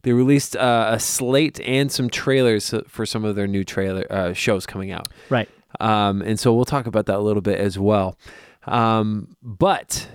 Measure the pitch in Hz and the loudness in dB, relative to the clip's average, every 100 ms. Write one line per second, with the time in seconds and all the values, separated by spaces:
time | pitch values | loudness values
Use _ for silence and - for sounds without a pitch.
0 | 127 120 127 143 - - 123 117 107 113 | 0 4 4 4 2 -2 2 2 2 0
1 | - - 127 135 156 - - 131 139 - | -2 -4 0 2 2 -2 -2 0 0 -2
2 | 123 - - 135 123 107 - 110 - - | -4 -2 0 4 4 2 0 -6 -6 -6
3 | 110 113 107 101 101 98 95 - 95 95 | -6 -4 -2 -2 -2 -2 -2 -4 -4 -4
4 | - 98 90 87 - 98 - 98 95 85 | -4 -2 -2 -2 -2 -2 -4 -10 -10 -10
5 | - - - 123 - _ _ - 110 107 | -12 -16 -4 -2 -2 _ _ -6 0 2
6 | 101 98 95 107 123 117 127 139 117 107 | 2 0 -2 0 2 4 2 -2 -2 -2
7 | 104 98 104 104 98 92 101 95 98 107 | 0 0 0 0 0 0 -2 0 2 2
8 | 92 - - - - _ - 117 113 110 | 2 -4 -16 -20 -20 _ -4 0 2 2
9 | 107 107 - - 123 98 185 139 - - | 0 -2 -6 -14 -16 0 2 2 -4 -10
10 | - | -10